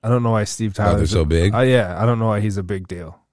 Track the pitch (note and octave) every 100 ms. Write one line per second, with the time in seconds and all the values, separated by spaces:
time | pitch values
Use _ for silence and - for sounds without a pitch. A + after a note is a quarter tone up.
0 | A2+ B2 A#2+ A2 G#2 - A2 F#2+ G#2 D#2+
1 | D#2+ F#2+ D#2 E2 F2+ A2 C3 B2+ F#2+ F2
2 | A2+ A#2 A2+ G#2 G#2+ G2+ F2+ G2 F2+ F2
3 | E2 - _